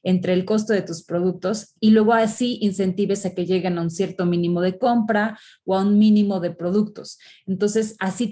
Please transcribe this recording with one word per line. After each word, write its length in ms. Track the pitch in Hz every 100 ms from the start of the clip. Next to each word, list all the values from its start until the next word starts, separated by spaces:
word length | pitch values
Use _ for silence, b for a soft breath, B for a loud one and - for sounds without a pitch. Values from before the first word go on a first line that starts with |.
entre 300 | - 185 180
el 120 | 185
costo 280 | 185 220 214
de 100 | 208
tus 220 | 170 160
productos 720 | - 170 180 175 180 214 - _
y 120 | 214
luego 240 | 220 214
así 440 | 226 220 - 247 233
incentives 640 | 202 196 190 185 202 202
a 100 | 185
que 120 | 180 175
lleguen 320 | 185 180 170
a 40 |
un 80 | 170
cierto 360 | 170 185 170 175
mínimo 360 | 175 170 175
de 160 | 185 185
compra 600 | 247 240 214 208 220 220 B B
o 120 | - 190
a 60 |
un 140 | 202 208
mínimo 440 | 214 208 202 190
de 100 | 175
productos. 680 | 170 175 202 208 - - - b b -
Entonces, 480 | 190 208 220 214 -
así 260 | 190 185 240